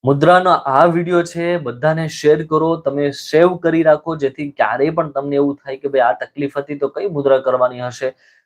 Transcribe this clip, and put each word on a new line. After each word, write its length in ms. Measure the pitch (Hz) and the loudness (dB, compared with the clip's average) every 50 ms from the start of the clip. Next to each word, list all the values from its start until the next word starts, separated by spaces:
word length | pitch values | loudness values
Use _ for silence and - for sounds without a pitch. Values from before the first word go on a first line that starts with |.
| - | 2
મુદ્રાનો 440 | 127 143 139 151 160 180 185 185 185 | 2 2 4 6 6 6 6 6 4
આ 340 | 165 - - 139 135 135 165 | 2 2 0 0 4 4 4
વીડિયો 380 | 175 165 170 170 170 180 170 | 4 2 0 -2 0 0 0
છે, 360 | 170 170 - 170 170 170 175 170 | 0 -2 -6 -6 -4 -2 -4 -4
બધાને 500 | 147 123 120 123 147 156 160 160 160 151 | -4 -8 -8 -2 -2 -2 0 0 -4 -6
શેર 380 | - - - 147 151 156 156 | -8 0 2 2 2 2 0
કરો, 300 | 156 160 156 160 160 165 | -2 -2 0 0 0 -2
તમે 340 | 160 - 139 139 143 143 143 | -2 -2 -4 -2 -2 -2 -4
સેવ 460 | 139 - - - - 156 170 180 185 | -4 -6 -12 -2 2 4 4 4 2
કરી 260 | 170 - 165 160 165 | 0 -2 -2 0 2
રાખો, 340 | 160 156 151 151 _ 165 160 | 4 4 2 2 _ -8 -6
જેથી 340 | 156 139 135 - - 147 143 | -4 -4 -4 -4 -6 -10 -10
ક્યારેય 400 | 135 - 117 107 113 127 139 160 | -2 -2 -2 -2 0 0 -2 -2
પણ 200 | 165 165 165 160 | 0 -2 -4 -4
તમને 260 | 139 139 139 143 143 | -6 -8 -6 -2 0
એવું 200 | 139 143 143 139 | 0 0 0 -2
થાય 200 | - _ 139 135 | -6 _ -14 -14
કે 120 | 135 - 139 | -8 -8 -2
ભાઈ 120 | 139 135 | 0 2
આ 120 | 120 120 | 2 2
તકલીફ 460 | 123 - - - _ 143 143 139 - 143 | 0 -4 -6 -14 _ -8 -8 -6 -6 -8
હતી 180 | 139 - 147 | -8 -8 -8
તો 120 | 143 143 135 | -6 -6 -6
કઈ 180 | _ 151 190 | _ -6 -8
મુદ્રા 320 | 202 170 143 139 139 135 131 | -6 -6 -2 0 2 2 2
કરવાની 420 | 135 131 127 127 127 123 123 123 | 2 0 0 0 0 -2 -2 -6
હશે, 320 | 123 123 120 - 135 131 - _ _ _ _ _ _ | -10 -10 -10 -8 -8 -8 -8 _ _ _ _ _ _